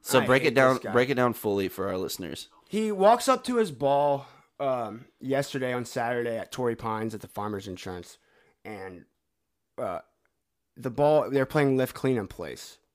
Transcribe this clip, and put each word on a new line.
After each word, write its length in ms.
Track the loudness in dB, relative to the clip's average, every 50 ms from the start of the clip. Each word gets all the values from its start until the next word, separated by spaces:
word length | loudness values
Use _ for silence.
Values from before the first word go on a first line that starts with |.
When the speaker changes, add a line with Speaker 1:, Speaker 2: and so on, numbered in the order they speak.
Speaker 1:
So 180 | _ 4 2 2
Speaker 2:
I 60 | 4
Speaker 1:
break 180 | 6 2 4 4
it 40 |
Speaker 2:
hate 80 | 4 4
Speaker 1:
down. 200 | 6 6 6 4
Speaker 2:
this 80 | 2 -2
guy. 80 | 0
Speaker 1:
Break 180 | 2 2 2 2
it 60 | 2
down 180 | 2 2 0 0
fully 340 | 0 -2 -2 0 0 0
for 200 | -2 -2 -4 -4
our 100 | -4 -2
listeners. 520 | -4 -4 -6 -6 -8 -8 -10 -10 -12 -14 -18 _ _ _
Speaker 2:
He 240 | _ -4 -2 -2 -2
walks 360 | 0 4 6 6 6 6 4 2
up 140 | 2 2 0
to 120 | -2 0
his 140 | 0 0 0
ball, 560 | -2 -2 0 2 4 4 4 2 2 0 -2 -12 -20 -20 _ _ _ _
um, 460 | -2 -2 -2 -2 -4 -6 -8 -12 -16 _ _ _
yesterday 540 | -4 -2 0 0 0 -2 -4 -4 -2 -2 -2
on 120 | -4 -4
Saturday 520 | -4 -4 -4 -2 -2 -2 -2 -2 -2 -4
at 140 | -4 -6 -8
Torrey 240 | -6 -4 -2 -2 -2
Pines 380 | -2 -4 -4 -4 -2 -4 -4 -6
at 80 | -8
the 60 | -12
Farmers 400 | -10 -8 -6 -6 -4 -6 -6 -8
Insurance, 500 | -8 -12 -10 -10 -10 -10 -10 -12 -14 -20 _ _ _ _ _ _ _ _ _ _
and, 400 | -14 -12 -12 -12 -14 -14 -16 -20 _ _ _ _ _ _ _ _ _ _ _ _ _ _
uh, 220 | -6 -6 -6 -6 -8 -10 _ _ _ _ _ _ _ _ _ _ _ _ _ _
the 140 | -8 -8 -6
ball, 380 | 0 2 4 6 6 4 4 4
they're 160 | 2 0 0
playing 320 | 2 2 4 4 4 4
lift, 160 | 2 2 0 -2
clean, 220 | -2 0 0 0
and 120 | 0 -2 -6
place. 480 | -10 -10 -10 -10 -10 -12 -14 -20 -20 _ _ _